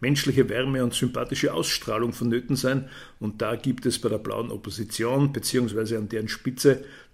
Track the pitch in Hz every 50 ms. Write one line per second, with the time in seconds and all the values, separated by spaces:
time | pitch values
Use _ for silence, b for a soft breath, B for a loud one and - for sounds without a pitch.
0 | 120 131 143 143 - 139 131 135 127 - 104 123 131 135 135 131 127 120 - -
1 | 131 120 - 120 123 - - - - 135 - 160 165 - - - - - 110 110
2 | 120 120 117 - 117 120 113 123 123 - 139 131 - 127 135 135 135 B B B
3 | B B B - 110 107 107 107 110 107 117 110 - 135 120 - - 127 113 -
4 | - 113 110 104 - 110 104 107 117 117 107 101 - 104 - 107 107 - - -
5 | 110 120 127 139 143 143 143 - - - - 127 123 113 101 110 110 104 117 110
6 | 107 107 - 110 107 110 - - - 139 123 - - 143 131 139 B B B B
7 | B B